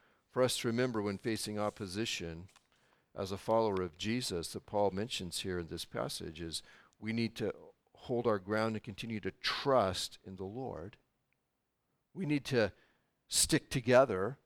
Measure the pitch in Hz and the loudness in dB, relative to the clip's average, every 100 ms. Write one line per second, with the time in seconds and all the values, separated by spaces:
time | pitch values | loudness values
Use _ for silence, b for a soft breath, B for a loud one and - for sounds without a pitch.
0 | b b _ 127 123 - 123 117 127 110 | b b _ 2 2 2 0 2 2 2
1 | 101 98 120 107 - 104 104 - 98 98 | 0 -2 -2 -2 -2 -2 -2 -2 -6 -4
2 | 117 - 85 82 92 - _ b b b | -2 -4 -6 -8 -14 -20 _ b b b
3 | b - 95 98 - 113 110 95 90 78 | b -8 -6 -4 2 4 4 2 -2 -4
4 | 101 123 123 87 78 - - 104 101 92 | -2 -2 -2 -4 -4 -8 -4 2 2 2
5 | 113 - 90 - 95 90 82 85 - 113 | -4 -6 -6 -6 -4 -4 -4 -8 -8 -6
6 | 131 - 85 80 85 76 B B B _ | -6 -6 -10 -10 -8 -8 B B B _
7 | 107 117 113 - 104 - 80 - _ - | -4 -2 -2 -2 -4 -4 -12 -20 _ -16
8 | - 120 117 104 92 107 113 107 - 98 | -4 0 2 0 0 0 0 -2 -8 -10
9 | 117 110 95 - - - 143 131 95 92 | -8 -6 -6 -4 -4 -2 4 4 4 2
10 | - - - 95 95 117 127 78 92 - | -4 -8 -14 -10 -8 -8 -8 -8 -12 -16
11 | _ _ _ _ _ _ _ _ _ _ | _ _ _ _ _ _ _ _ _ _
12 | _ 160 156 147 - 127 101 b b b | _ -6 -2 0 2 4 2 b b b
13 | b _ - - - 156 - 139 120 123 | b _ -2 2 4 2 0 -2 6 8
14 | 113 92 101 139 | 8 4 -2 -4